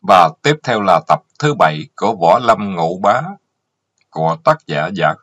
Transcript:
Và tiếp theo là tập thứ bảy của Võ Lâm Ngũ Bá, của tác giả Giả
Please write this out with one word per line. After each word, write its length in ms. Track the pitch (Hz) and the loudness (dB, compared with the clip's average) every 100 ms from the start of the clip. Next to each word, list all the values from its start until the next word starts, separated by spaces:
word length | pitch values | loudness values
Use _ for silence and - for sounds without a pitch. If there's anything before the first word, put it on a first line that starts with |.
| 92 | 4
Và 220 | 95 82 - | 4 4 0
tiếp 140 | 143 151 | -4 -2
theo 180 | - 110 | -2 -2
là 200 | 101 85 80 | 2 0 2
tập 140 | 78 _ _ | -2 _ _
thứ 160 | 147 | -4
bảy 320 | 147 82 76 76 - | 0 0 0 -12 -6
của 200 | 101 107 | -4 0
Võ 180 | 82 104 | 2 2
Lâm 360 | 120 107 104 | 2 0 -2
Ngũ 240 | 92 82 92 | -4 -4 -2
Bá, 240 | 101 117 165 202 _ _ _ _ _ _ _ | 0 0 -4 -14 _ _ _ _ _ _ _
của 260 | - 80 82 | -4 -4 -2
tác 140 | - 156 - | 0 -2 -2
giả 240 | 73 80 | -6 -4
Giả 200 | 98 156 - | -2 -2 -2